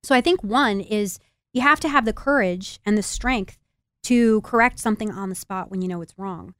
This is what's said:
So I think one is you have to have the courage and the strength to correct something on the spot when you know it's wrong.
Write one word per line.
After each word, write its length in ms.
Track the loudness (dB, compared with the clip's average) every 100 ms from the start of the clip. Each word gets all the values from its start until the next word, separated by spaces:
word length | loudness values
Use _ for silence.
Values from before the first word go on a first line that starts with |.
So 120 | 2
I 60 | 2
think 200 | 2 -2
one 380 | 0 2 2 0
is 400 | -2 -2 -2 -8 _ _ _
you 80 | 0
have 200 | 2 2
to 80 | 2
have 160 | 2
the 80 | 0
courage 680 | -4 0 2 2 -2 -8 -8
and 120 | -2 0
the 60 |
strength 540 | -2 -4 -2 -2 -4 -12 _ _ _ _
to 360 | 2 4 6 4
correct 380 | 2 2 2 2
something 320 | -2 -2 -4
on 160 | -6 -8
the 80 |
spot 340 | -8 -8 -10 -6
when 120 | -6
you 80 | -4
know 120 | -6
it's 160 | -10 -12
wrong. 360 | -12 -10 -16